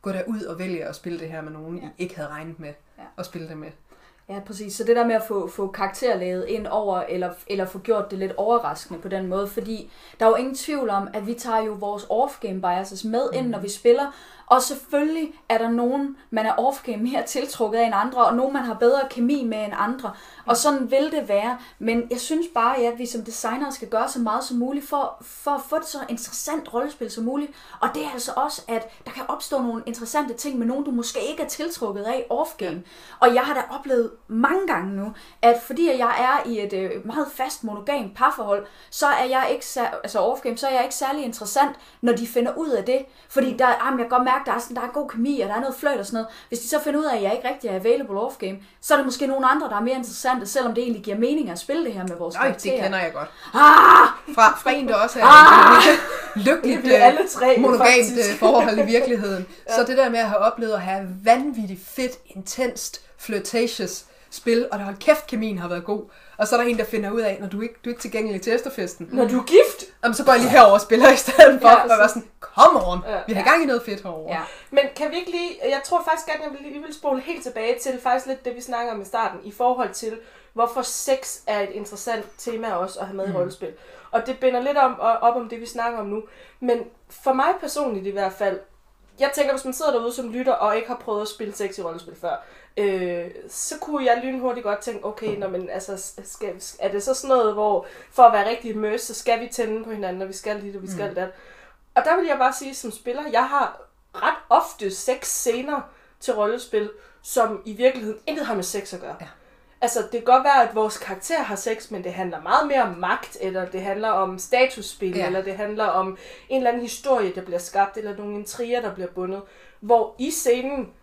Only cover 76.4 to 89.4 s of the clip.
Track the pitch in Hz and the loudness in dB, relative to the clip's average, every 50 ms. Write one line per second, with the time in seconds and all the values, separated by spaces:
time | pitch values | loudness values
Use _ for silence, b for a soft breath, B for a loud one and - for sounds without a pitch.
76.4 | 311 294 269 277 285 294 269 294 311 311 294 - - 285 269 262 262 320 339 - | -8 -10 -12 -12 -16 -14 -14 -14 -14 -16 -18 -8 -4 -4 -4 -4 -4 -8 -10 -10
77.4 | - 247 - 220 220 233 247 240 - 269 254 247 - 254 247 262 262 269 269 262 | -10 -10 -10 -6 -4 -4 -4 -4 -4 -8 -8 -4 -2 0 0 0 -2 -6 -10 -8
78.4 | - 247 240 240 240 - 247 233 240 240 220 202 196 190 - 226 226 196 175 170 | -8 -10 -10 -10 -10 -8 -6 -6 -6 -6 -8 -8 -10 -6 -4 -4 -4 -4 -6 -10
79.4 | - 208 202 - 247 247 254 247 240 190 - - - 220 220 226 B B B B | -16 -18 -6 0 0 0 2 0 -2 -6 -6 -8 -10 -10 -10 -10 B B B B
80.4 | B B B 226 233 247 254 269 247 - - - - 277 262 262 - - - - | B B B -2 -2 -2 -2 -4 -6 -4 -6 -6 -2 -2 -2 -2 -2 -10 -14 -10
81.4 | _ - 214 208 196 196 - 214 208 202 208 202 - 247 226 220 208 - - - | _ -4 -2 -2 -2 -4 -6 -12 -12 -12 -14 -12 -6 -6 -6 -6 -6 -12 -18 -12
82.4 | - 240 226 220 226 220 196 175 185 185 - - 196 190 196 190 190 196 185 185 | -10 -8 -8 -6 -6 -4 -4 -4 -4 -6 -6 -10 -10 -10 -6 -6 -6 -4 -2 -2
83.4 | 180 180 - - - - - B B B B B B B - 226 226 254 262 - | -2 -4 -4 -10 -12 -12 -12 B B B B B B B -2 -2 -2 -2 -6 0
84.4 | 262 254 254 247 247 277 285 285 269 254 247 - - 226 226 226 - 233 233 254 | 0 2 2 2 -2 0 2 4 4 2 2 0 0 0 0 4 2 2 2 2
85.4 | 240 220 233 226 233 233 - 247 233 233 233 226 208 202 208 220 214 B B B | -6 -8 -12 -14 -14 -12 -8 -6 -4 -4 -4 -6 -8 -6 -8 -8 -8 B B B
86.4 | B B B B 254 247 240 233 233 - _ _ _ _ - - - 277 262 262 | B B B B -2 0 0 0 -2 -10 _ _ _ _ -20 -4 0 0 2 2
87.4 | 277 330 370 370 320 285 - 294 294 254 214 196 190 196 196 202 196 190 190 - | 2 2 0 -2 -4 -6 -4 -2 -2 -2 -4 -4 -6 -6 -4 -2 -4 -4 -4 -2
88.4 | 208 196 180 180 - _ _ _ _ _ _ _ _ _ _ - 269 285 277 294 | -2 -2 -2 -4 -10 _ _ _ _ _ _ _ _ _ _ -2 -2 -2 2 0